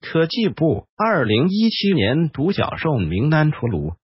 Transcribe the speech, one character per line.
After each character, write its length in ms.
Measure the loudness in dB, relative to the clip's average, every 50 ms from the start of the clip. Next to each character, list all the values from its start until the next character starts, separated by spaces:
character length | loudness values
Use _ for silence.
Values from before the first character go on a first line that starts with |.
| -14 -4 -2
科 140 | 0 0
技 240 | 0 0 -2 -2 -2
部 380 | 0 0 0 0 0 0 -4 _ _
二 300 | _ 0 0 2 2 2
零 240 | 2 2 2 2 2
一 220 | 2 2 0 0
七 240 | 0 0 0 0 2
年 340 | 2 2 2 2 0 0 -2
独 240 | -2 -2 -2 -2 0
角 240 | 0 -2 -4 -4
兽 220 | -4 -4 -2 0 0
名 320 | -2 -2 -2 -2 0 2
单 200 | 2 4 2 2
出 160 | 0 -2 -4
炉 280 | -4 -4 -2 -4 -6 -8 _ _